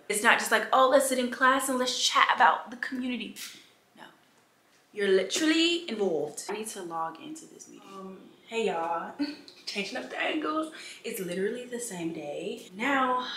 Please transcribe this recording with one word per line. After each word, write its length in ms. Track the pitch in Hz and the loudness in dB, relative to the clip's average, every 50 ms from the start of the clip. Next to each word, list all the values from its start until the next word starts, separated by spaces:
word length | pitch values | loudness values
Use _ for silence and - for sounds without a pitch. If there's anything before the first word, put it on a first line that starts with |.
| - _ | -8 _
It's 160 | 196 208 220 | -4 4 6
not 160 | 233 - - | 6 6 6
just 120 | - - | 4 2
like, 160 | 233 214 214 - | 2 2 2 4
"Oh, 160 | - 254 262 254 | 6 6 6 8
let's 220 | 285 269 269 - | 8 6 6 6
sit 100 | 262 247 | 2 0
in 100 | 247 240 | 0 -2
class 360 | - - 269 262 269 277 269 - | 0 2 4 4 4 4 2 0
and 100 | 262 247 | 0 0
let's 220 | 254 247 - - | 0 0 0 0
chat 280 | - - - 262 - - - | 0 2 4 4 4 4 6
about 380 | 226 247 180 - - - - | 6 6 4 4 2 -4 -10
the 60 | 247 - | -10 -8
community." 580 | - - 269 247 254 254 247 226 - - - - - - - - - _ _ _ _ _ _ - | -8 -6 -6 -6 -4 -4 -4 -6 -6 -10 -10 -12 -14 -14 -14 -18 -20 _ _ _ _ _ _ -20
No, 60 | - - - _ _ _ _ _ _ _ _ _ _ _ _ _ _ _ _ | -20 -20 -20 _ _ _ _ _ _ _ _ _ _ _ _ _ _ _ _
you're 160 | 214 202 190 | -2 2 4
literally 760 | 190 185 - - - - 320 311 330 330 330 339 339 339 - - | 4 4 4 2 0 0 2 4 4 4 4 4 2 0 -4 -6
involved. 560 | 233 208 202 185 165 147 147 151 - - - - | -4 -2 0 0 0 0 -2 -4 -6 -10 -8 -6
I 60 | 202 | -6
need 140 | 214 220 220 | -6 -6 -8
to 140 | - 202 180 | -8 -10 -10
log 360 | 170 165 165 160 165 - - | -8 -6 -6 -6 -6 -8 -10
into 240 | - 151 156 - - | -14 -14 -14 -14 -16
this 220 | - - - - - | -20 -20 -20 -20 -20
meeting. 220 | - - - 196 196 | -20 -20 -20 -18 -16
Um, 260 | 196 190 190 190 - - - - - _ - | -14 -14 -14 -16 -16 -20 -20 -20 -20 _ -8
hey, 200 | 226 226 220 196 | -4 -2 0 0
y'all. 440 | 175 165 165 170 170 165 185 208 - - 285 294 - - | 0 0 -2 -2 -2 -4 -4 -8 -6 -6 -6 -6 -6 -12
<laughs> 240 | - - - - - | -16 -20 -20 -16 -14
Changing 320 | - - 208 196 - 254 262 | -10 -6 -6 -6 -6 -6 -8
up 120 | 254 - | -8 -8
the 80 | - - | -6 -2
angles. 540 | 330 - - - 302 311 311 311 320 311 - - - - - - - | -2 -2 0 -2 -2 0 -2 -2 -2 -4 -8 -14 -16 -16 -16 -10 -10
It's 160 | 240 - 196 | -8 -6 -6
literally 460 | 185 175 175 190 190 220 247 247 247 | -6 -4 -2 -2 -2 -2 -2 -4 -8
the 160 | - 247 226 | -8 -8 -8
same 320 | - - 196 175 165 165 165 | -8 -8 -6 -4 -4 -4 -4
day. 560 | 156 147 147 143 151 165 196 240 - - - 185 | -6 -8 -8 -8 -6 -6 -8 -8 -8 -12 -16 -8
Now, 540 | 190 240 277 277 269 254 254 254 247 247 - - | -4 -2 0 2 2 2 2 2 0 -2 -4 -8